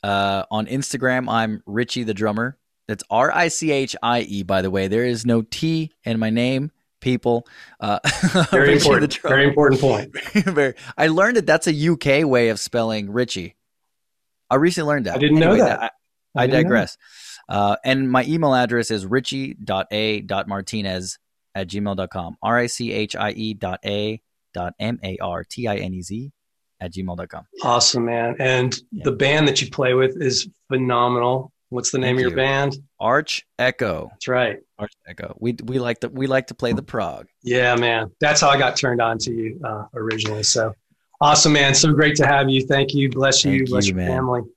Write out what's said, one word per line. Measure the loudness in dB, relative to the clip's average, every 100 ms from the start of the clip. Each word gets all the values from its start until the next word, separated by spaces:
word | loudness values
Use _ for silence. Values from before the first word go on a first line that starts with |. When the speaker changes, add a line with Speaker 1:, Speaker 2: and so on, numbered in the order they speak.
Speaker 1:
uh, | 0 0 0 -2 -4
on | -4 -4
Instagram, | -4 -6 -4 -2 -2 0
I'm | 0 0 -4 -6
Richie | -4 -4 -4
the | -4 -2
Drummer. | -2 0 -4 -6 _ _ _
That's | -10 -2
R | 2 2
I | 2 0
C | 0 -2
H | 0 -2 -4
I | -2 0
E, | -2 -6
by | 0 0
the | 0
way. | 0 0
There | 0 0
is | -2 0
no | 0
T | 0 -4 -2 0 -4 _
in | -4 -2
my | 0
name, | 0 0 0 -4 _ _ _
people. | -2 0 2 0 -2 -20 -20 -10
Uh, | -4 -2
<laughs> | -2 0 0 2 2
Speaker 2:
Very | 4 6
Speaker 1:
Richie | 6
the | 6
Speaker 2:
important. | 4 2
Speaker 1:
Drummer. | -2 0 4
Speaker 2:
Very | 4
important | 4 4 4
point. | 4 2 -2 -12 -2
Speaker 1:
<laughs> | 0 0
Very, | 2 0 -2 -16 0
I | 2
learned | 4 4 2
that | 4
that's | 2 2
a |
U | 0 2 2
K | 4 4 4
way | 4 4
of | 2
spelling | -2 -2 0 -2 -4
Richie. | -2 -2 -4 -10 _ _ _ _ _ _ _ _ _ _
I | 2
recently | 4 2 0
learned | 0 0
that. | 0
Speaker 2:
I |
didn't | 4 6
know | 6
Speaker 1:
Anyway, | 6 4
Speaker 2:
that. | 2
Speaker 1:
I, | -4
Speaker 2:
I | -10 _ _ _ -2
Speaker 1:
I | 2
Speaker 2:
didn't | 2
know. |
Speaker 1:
digress. | 4 2 0 -6 _ -20 -20 -20 _
Uh, | 0 2 0 0
and | 0 2
my | 2 2
email | 0 2
address | 2 2 0 -2
is | -4 0
richie | -2 -2 -6 -8
dot | -10 -4 -4 -2
a | -2 -2 -2
dot | -4 -6 -4
martinez | -6 -6 -6 -6 -6 -8 -12 _ _ _ -10
at | -8
gmail | -6 -4 -4
dot | -6
com. | -6 -10 -8
R | -2 0
I | 0
C | -4 -6
H | -4 -4 -4
I | -6
E | -4 -6
dot | -6 -6 -6 -6
A | -4 -4 -6 _ _ _
dot | -10 -10 -6
M | -6 -6
A | -8 -8
R | -6 -6 -10
T | -8 -4
I | -4
N | -6
E | -8
Z | -8 -10 -12 _ _ _ _ _
at | -12
gmail | -8 -8 -8
dot | -10
com. | -12 -18 -8
Speaker 2:
Awesome, | 0 2 2 0 -2
man. | -2 -2 -2
And | 0 2 0 -4 _
Speaker 1:
Yeah. | -6 -4
Speaker 2:
the |
band | 0 2 4 2
that | 0
you | -4
play | -2 0
with | 2 2 0
is | -2 -2 -4 _ _
phenomenal. | -2 0 2 2 2 0 0 -4 _ _
What's | -6 -4
the | -2
name | 0 0
Speaker 1:
Thank |
Speaker 2:
of |
your | 0
Speaker 1:
you. | 0
Speaker 2:
band? | 0 2 0 -4 -14 _
Speaker 1:
Arch | 0 0 0 -8 -10 _
Echo. | -2 0 -4 -4 -8
Speaker 2:
That's | -12 -4
right. | 0 0 -4 _ _
Speaker 1:
Arch | -12 _ -20
Echo. | -16 -16 -6
We, | -6 -4
we | -4 -4
like | -2 -4
to, | -6
we | -6 0
like | 0 -2
to |
play | -6 -2
the | -2
prog. | -4 -6 -6 -8 -16 _
Speaker 2:
Yeah, | -2 2 2 2
man. | 2 0 -4 _
That's | 0 4
how | 4
I | 4
got | 2 0
turned | -2 0
on | 0 -2
to | -4
you, | -6 -6 -8
uh, | -10 -10 -10
originally. | -8 -6 -4 -4 -4
So | -2 0 -2 -4 _ _ _ _
awesome, | 4 6 6
man. | 4 4
So | 4 4
great | 4 4 4
to | 2
have | 4 4
you. | 2 2
Thank | 0 2
you. | 0 0
Bless | 2 2 2 2
you. | 2
Speaker 1:
Thank | 0
Speaker 2:
Bless | 0 0
Speaker 1:
you, | 0
Speaker 2:
your | -2
Speaker 1:
man. |
Speaker 2:
family. | -2 0 -2 -4